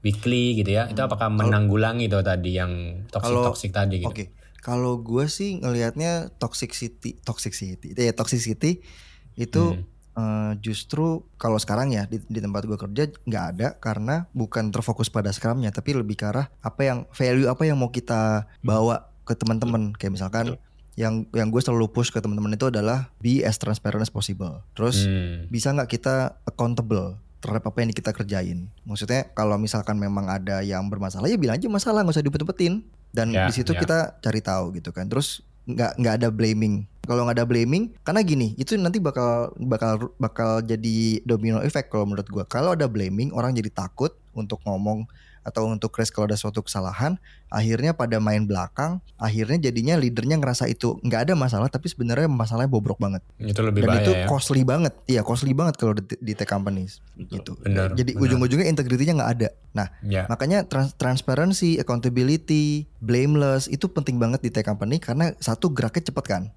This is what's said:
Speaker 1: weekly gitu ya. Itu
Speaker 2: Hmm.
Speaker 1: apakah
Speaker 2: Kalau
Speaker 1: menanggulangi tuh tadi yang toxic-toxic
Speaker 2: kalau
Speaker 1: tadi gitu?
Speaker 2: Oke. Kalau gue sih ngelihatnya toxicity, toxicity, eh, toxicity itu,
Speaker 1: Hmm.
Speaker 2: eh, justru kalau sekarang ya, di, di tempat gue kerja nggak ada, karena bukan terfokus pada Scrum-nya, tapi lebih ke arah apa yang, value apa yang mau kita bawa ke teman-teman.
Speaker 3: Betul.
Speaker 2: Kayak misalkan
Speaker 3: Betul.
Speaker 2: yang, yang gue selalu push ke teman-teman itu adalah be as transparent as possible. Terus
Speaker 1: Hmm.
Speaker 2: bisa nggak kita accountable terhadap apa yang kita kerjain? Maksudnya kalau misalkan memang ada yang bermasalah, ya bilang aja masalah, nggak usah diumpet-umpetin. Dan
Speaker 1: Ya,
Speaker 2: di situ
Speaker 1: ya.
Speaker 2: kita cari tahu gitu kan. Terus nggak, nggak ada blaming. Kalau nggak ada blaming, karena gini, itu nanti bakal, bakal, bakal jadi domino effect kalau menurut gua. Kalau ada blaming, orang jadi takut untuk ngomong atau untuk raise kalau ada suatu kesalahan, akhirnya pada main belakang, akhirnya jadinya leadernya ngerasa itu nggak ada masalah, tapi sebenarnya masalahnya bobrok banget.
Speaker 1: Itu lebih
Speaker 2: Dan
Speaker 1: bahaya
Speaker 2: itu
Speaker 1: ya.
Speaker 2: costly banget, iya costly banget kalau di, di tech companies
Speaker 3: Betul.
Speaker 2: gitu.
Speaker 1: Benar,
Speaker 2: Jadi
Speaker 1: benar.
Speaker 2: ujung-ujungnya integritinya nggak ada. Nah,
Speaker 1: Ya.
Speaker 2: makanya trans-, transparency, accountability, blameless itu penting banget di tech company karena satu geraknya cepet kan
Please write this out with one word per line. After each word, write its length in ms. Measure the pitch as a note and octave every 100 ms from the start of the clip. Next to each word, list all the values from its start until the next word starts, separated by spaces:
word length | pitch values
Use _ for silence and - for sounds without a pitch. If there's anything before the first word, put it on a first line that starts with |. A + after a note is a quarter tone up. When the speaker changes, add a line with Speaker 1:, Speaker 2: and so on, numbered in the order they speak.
Speaker 1:
weekly 540 | G#2+ G#2 B2 B2 A#2+ A2+
gitu 140 | G2
ya. 140 | G2+ A2+
Itu 120 | A2
Speaker 2:
Hmm. 100 | C3
Speaker 1:
apakah 180 | G#2 A2+
Speaker 2:
Kalau 100 | G#2+
Speaker 1:
menanggulangi 640 | G#2+ G#2+ G#2 G#2 A2+ A#2 A2+
tuh 160 | G2
tadi 280 | F#2+ F2+ F2+
yang 200 | F2+ F2+ F2 E2+ F2 G2+
toxic-toxic 640 | G#2 A2+ B2 B2 A#2 G#2+
Speaker 2:
kalau 80 | G2
Speaker 1:
tadi 160 | G2 F#2
gitu? 120 | G2
Speaker 2:
Oke. 120 | A2 F#2+ - - -
Kalau 400 | - B2 B2 A#2+
gue 280 | A2+ A#2 D3+
sih 240 | - G3+ F#3
ngelihatnya 720 | B2+ A#2+ A#2 D3 E3 E3+ E3 -
toxicity, 800 | A#2+ - A#2+ - A2+ - A#2 -
toxicity, 720 | - A2+ A2 - F#2+ F2+ -
eh, 180 | G2 A#2+
toxicity 680 | - A2 B2 A2 G#2+ D3+ F3+ - - - - -
itu, 300 | - A#2 D#3+ E3+
Speaker 1:
Hmm. 100 | F2+ F2 - -
Speaker 2:
eh, 400 | - A2 G#2+ G#2+ G#2
justru 640 | G#2+ G#2 - D3 D#3+ D#3+ -
kalau 220 | - A#2 G#2+
sekarang 320 | - G#2 C3+
ya, 160 | A2+
di, 140 | G2+ A2
di 180 | - A2
tempat 240 | G#2 G2+
gue 120 | G#2 G#2
kerja 260 | G2 G#2 D3+ D3
nggak 240 | - G#2+ F2
ada, 200 | F2+ A#2+ -
karena 500 | A#2 G#2 A2 D#3 F3
bukan 380 | C3 A2 A#2 A2
terfokus 360 | G2 A2+ A2 A2+
pada 220 | A2+ G#2
Scrum-nya, 400 | G2 A2+ B2 A2+
tapi 240 | - -
lebih 200 | C3+ G#2+
ke 120 | G#2 G#2
arah 240 | A2+ C#3 -
apa 220 | A2 -
yang, 160 | C#3 B2 -
value 360 | - B2+ B2+ C3
apa 160 | B2+
yang 100 | D#3+ C#3+
mau 120 | B2
kita 580 | B2 - A2+ A2 G#2+ G#2+ -
bawa 460 | A2+ A2 A2+ A#2 - -
ke 120 | -
teman-teman. 560 | A#2 G#2+ A2+ A#2+ A#2 G#2
Speaker 3:
Betul. 80 | G#2
Speaker 2:
Kayak 140 | G2
misalkan 340 | F#2+ F#2+ A2+ A#2
Speaker 3:
Betul. 80 | - - - -
Speaker 2:
yang, 200 | - A2+ A2+ A2+
yang 160 | A2+ A2
gue 100 | A#2
selalu 280 | B2+ A#2 A2
push 220 | - A#2+
ke 80 | A2+
teman-teman 340 | G#2 G#2 G#2
itu 140 | G#2+ C3
adalah 420 | A2+ G#2 B2+ B2+ -
be 220 | A2+ C3
as 160 | A2 G#2+
transparent 420 | G#2 G#2+ G#2 G#2
as 100 | A2
possible. 500 | G#2 G2+ F#2+ F2+ C#2 -
Terus 320 | - A2+ A2+ G2
Speaker 1:
Hmm. 400 | F#2+ F2 E2+ E2+
Speaker 2:
bisa 220 | A#2 C#3
nggak 180 | C#3+ B2
kita 260 | A#2 C3+ C3 C3 -
accountable 720 | - - A#2+ A#2+ A2 G#2+ F#2 G2+ - -
terhadap 260 | - A2 G#2+
apa 120 | -
yang 100 | A#2
kita 220 | G#2 -
kerjain? 580 | G#2+ G2+ G2 F2+ F2 F#2 -
Maksudnya 420 | - G#2 G#2 B2+ C3+
kalau 240 | - G#2+ G#2
misalkan 400 | G#2+ A2+ G#2 G#2
memang 320 | G2+ G2 F#2+
ada 320 | F#2+ F#2 G2
yang 260 | G2 F#2+ G2
bermasalah, 400 | G2+ G2 F#2+ C3
ya 80 |
bilang 220 | A3+ C3+ B2
aja 100 | A3+
masalah, 380 | G3+ A#3 G#3+
nggak 100 | F#3
usah 80 | D#3
diumpet-umpetin. 600 | D3 C#3 D3+ - E3+ G3 - - -
Dan 180 | - A2+
Speaker 1:
Ya, 140 | G#2+
Speaker 2:
di 80 | F#2
situ 200 | A#2 B2
Speaker 1:
ya. 80 | E3+
Speaker 2:
kita 160 | - E3 D#3+ -
cari 200 | A2+ G#2+
tahu 320 | G#2 F#2+ F2
gitu 160 | F2+ E2+
kan. 160 | F2
Terus 380 | F#2+ A#2 D3 - - -
nggak, 320 | - A#2+ A#2 -
nggak 180 | A#2 A2
ada 120 | A#2+
blaming. 560 | A2 A2+ G#2+ A2 G2+ G#2 -
Kalau 240 | - A#2+ A#2+
nggak 100 | A#2+
ada 80 |
blaming, 480 | A#2+ A#2+ A#2 D#3+ A3+ -
karena 220 | - G3
gini, 320 | F#3+ D3 A2+
itu 180 | G#2+ C3
nanti 220 | G#3+ F3 G3+
bakal, 520 | D#3+ C3 A#2+ A#2 A#2+ -
bakal, 560 | B2 A2 A2+ A2 B2 -
bakal 440 | A2 - A2+ A2+
jadi 580 | A2+ A2+ A2+ A2 A2+ A2
domino 380 | - A2+ A2 A2
effect 300 | B2 D3+ -
kalau 140 | G#2+
menurut 200 | G2+ G2+ G2+
gua. 180 | G#2 F2+
Kalau 260 | A#2+ D#3+
ada 140 | E3+ C#3
blaming, 420 | G#2+ F#2+ G2 C3+
orang 220 | G#2+ A#2+
jadi 160 | B2 G#2
takut 460 | - F#2 - C#3+ - -
untuk 300 | - G#2 G#2+
ngomong 420 | - G2 G#2 G#2+ A2+ - - -
atau 240 | - - A2
untuk 240 | A2 A2
raise 220 | - A2
kalau 160 | - G#2
ada 80 | G#2
suatu 240 | G#2+ G#2
kesalahan, 560 | - G2+ F#2 - C3+ F#3 - - -
akhirnya 420 | G#2+ A2 A2+ D3
pada 300 | D#3+ A#2 A2+
main 240 | G#2+ G#2+ G#2+
belakang, 560 | G2 A#2 - D3+ F3+ - -
akhirnya 400 | A2 A2 G#2+ D#3+
jadinya 380 | C#3 A#2 B2 E3+
leadernya 400 | B2 A#2+ A#2+ D#3
ngerasa 320 | C3+ B2 A#2+
itu 320 | A#2 A#2+ -
nggak 240 | B2 A2+ C3+
ada 80 |
masalah, 320 | F3+ B2+ A2 B2+
tapi 240 | C3 E3+
sebenarnya 400 | - A#2+ A#2+ D#3+
masalahnya 400 | C3 A2 A2+ C3+
bobrok 240 | B2 G#2 F#2+
banget. 300 | G2+ G2 - -
Speaker 1:
Itu 220 | A2 G2+
lebih 220 | A2 G#2
Speaker 2:
Dan 80 | -
Speaker 1:
bahaya 120 | G2 G#2
Speaker 2:
itu 60 |
Speaker 1:
ya. 120 | - F#2
Speaker 2:
costly 320 | C#3 - C3+
banget, 320 | B2+ C#3+ D#3+ -
iya 160 | - B2
costly 300 | G#2 A#2+ C#3
banget 240 | C3+ E3+
kalau 240 | C#3+ A2+ G#2
di, 80 | G2
di 180 | - A2+
tech 140 | G#2 G#2
companies 560 | G2+ G2 G2 F#2 - - -
Speaker 3:
Betul. 160 | -
Speaker 2:
gitu. 180 | G2 - -
Speaker 1:
Benar, 320 | - G2 F#2+
Speaker 2:
Jadi 220 | F#2+ B2
Speaker 1:
benar. 80 | G#2
Speaker 2:
ujung-ujungnya 460 | C3 B2+ B2+ C#3 F3+
integritinya 440 | D3+ B2+ B2 D3 D#3+
nggak 140 | A#2
ada. 140 | A#2+ A2 - -
Nah, 120 | - F#2 -
Speaker 1:
Ya. 300 | G#2 G2 F#2+
Speaker 2:
makanya 320 | A#2 C3+ G3
trans-, 320 | - C3+ C3+
transparency, 800 | - B2+ C3 - C3 F3 F#3+ F3 E3
accountability, 1120 | B2 A#2+ B2 B2 B2+ D#3 - D#3 D3+ D3 D3 -
blameless 640 | A#2 A#2+ C#3 D3+ C#3 C3+ C3
itu 220 | C#3 F#3+
penting 280 | F3 C#3 B2
banget 220 | A#2 B2+
di 100 | A#2+
tech 100 | A2
company 360 | G#2+ G#2 G#2 D#3
karena 360 | - B2+ E3 -
satu 300 | - A2+ F3+
geraknya 380 | C3+ A2+ - E3
cepet 180 | -
kan 180 | - F#2+ G2+